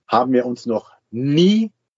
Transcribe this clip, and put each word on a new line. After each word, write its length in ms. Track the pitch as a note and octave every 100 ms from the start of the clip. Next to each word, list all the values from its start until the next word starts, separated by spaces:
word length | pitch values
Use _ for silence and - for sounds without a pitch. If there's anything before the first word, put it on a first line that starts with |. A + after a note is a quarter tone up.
| -
haben 260 | A2+ B2+
wir 120 | B2+ B2
uns 200 | A#2+ A#2+
noch 260 | G#2+ - _ _
nie 600 | A2+ C3+ D3+ F3+ G#3+ A3 _ _